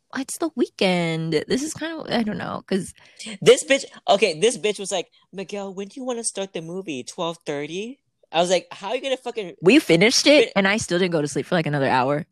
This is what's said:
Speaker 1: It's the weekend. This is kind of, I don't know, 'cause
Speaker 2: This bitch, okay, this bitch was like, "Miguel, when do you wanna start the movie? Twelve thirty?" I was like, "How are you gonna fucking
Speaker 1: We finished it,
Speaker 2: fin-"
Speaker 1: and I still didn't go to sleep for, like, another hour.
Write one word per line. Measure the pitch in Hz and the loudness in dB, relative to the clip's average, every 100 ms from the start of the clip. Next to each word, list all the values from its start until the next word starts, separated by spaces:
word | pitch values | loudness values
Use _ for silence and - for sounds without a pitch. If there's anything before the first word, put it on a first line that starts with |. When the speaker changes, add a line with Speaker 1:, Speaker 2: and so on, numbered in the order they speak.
| _ | _
Speaker 1:
It's | 254 269 - | -10 -10 -8
the | 330 | -6
weekend. | - 349 - 190 180 165 160 160 - - | -4 -4 0 0 2 0 -2 -2 -2 -2
This | 262 | -4
is | 311 | -4
kind | - 311 320 | -8 -10 -10
of, | - | -4
I | 240 | -4
don't | 214 196 | -2 -6
know, | - - | -8 -10
'cause | - 190 - - - - 226 202 | -4 -4 -4 -16 -20 -18 -16 2
Speaker 2:
This | 160 262 | 6 6
bitch, | - 269 - - - | 4 -2 -2 -8 0
okay, | 196 208 156 | 2 2 2
this | 220 190 | 0 0
bitch | 208 202 | -4 -4
was | 190 | -6
like, | 185 - _ _ | -6 -6 _ _
"Miguel, | 185 190 202 196 | -14 -10 -10 -10
when | 185 202 | -10 -12
do | 269 | -10
you | |
wanna | 254 233 | -8 -6
start | 226 - 190 | -6 -6 -8
the | 175 | -10
movie? | 160 185 190 131 | -10 -10 -8 -10
Twelve | 117 - 165 165 | -10 -8 -8 -8
thirty?" | - 143 151 180 226 277 _ _ _ | -8 -8 -6 -10 -10 -14 _ _ _
I | 160 | 0
was | 175 | 2
like, | 180 175 | 2 -2
"How | 160 196 | -10 -6
are | |
you | 262 | -6
gonna | 269 254 | -4 -6
fucking | 247 233 180 - | -6 -8 -10 2
Speaker 1:
We | 165 294 | 6 6
finished | - 165 214 - | 6 4 6 4
it, | 302 294 | 6 6
Speaker 2:
fin-" | 220 | 6
Speaker 1:
and | 196 196 | 2 2
I | 220 | 0
still | - 175 | 0 0
didn't | 185 | 2
go | 165 | 0
to | 147 | -2
sleep | 147 - | -4 0
for, | |
like, | 180 | -2
another | 147 147 135 | 0 0 2
hour. | 127 131 147 - | 2 2 -2 -6